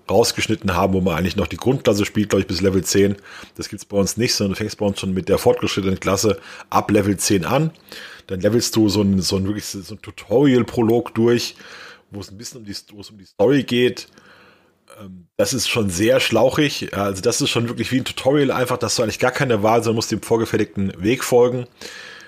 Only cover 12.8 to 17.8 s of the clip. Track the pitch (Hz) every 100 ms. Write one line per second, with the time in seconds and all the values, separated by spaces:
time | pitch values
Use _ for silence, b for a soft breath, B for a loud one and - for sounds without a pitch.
12.8 | - 107 98 107 92 - 104 143 - 123
13.8 | 123 - - b b b b b b _
14.8 | _ - 98 92 85 - - 131 - 120
15.8 | 101 85 110 131 - - 127 - 143 -
16.8 | - 95 101 95 117 113 143 120 117 117